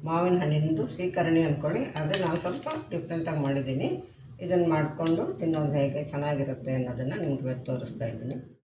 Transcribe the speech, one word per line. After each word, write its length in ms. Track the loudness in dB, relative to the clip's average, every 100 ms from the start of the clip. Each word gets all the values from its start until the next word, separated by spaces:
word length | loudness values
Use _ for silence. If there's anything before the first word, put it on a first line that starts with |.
| 0
ಮಾವಿನ 280 | 2 4 4
ಹಣ್ಣಿಂದು 420 | 4 4 4 2 0 -2
ಸೀಕರಣಿ 440 | -2 2 4 6 4
ಅಂದ್ಕೊಳ್ಳಿ, 340 | 2 0 0 -2 -2
ಆದರೆ 180 | -2 0
ನಾನು 140 | 0 0
ಸ್ವಲ್ಪ 240 | -2 -4 -4 -6 -6
ಡಿಫ್ರೆಂಟಾಗಿ 500 | -6 -4 -4 -2 0 0
ಮಾಡಿದ್ದೀನಿ. 420 | 0 0 -2 -2 -4 -8 -18 -20 -10
ಇದನ್ನು 220 | 0 2 4
ಮಾಡಿಕೊಂಡು 480 | 4 2 0 2 2 0 -2
ತಿನ್ನೋದು 340 | 0 2 2 2
ಹೇಗೆ 220 | 2 0 -4
ಚೆನ್ನಾಗಿರುತ್ತೆ 640 | -2 -2 0 -2 -4 -2 -2
ಅನ್ನೋದನ್ನು 380 | -2 -2 -2 -2
ನಿಮ್ಗೆ 200 | -2 -2 -2
ಇವತ್ತು 180 | -4 -4
ತೋರಿಸ್ತಾ 360 | -4 -4 -6 -6
ಇದ್ದೀನಿ. 260 | -4 -6 -8 -10 -20 _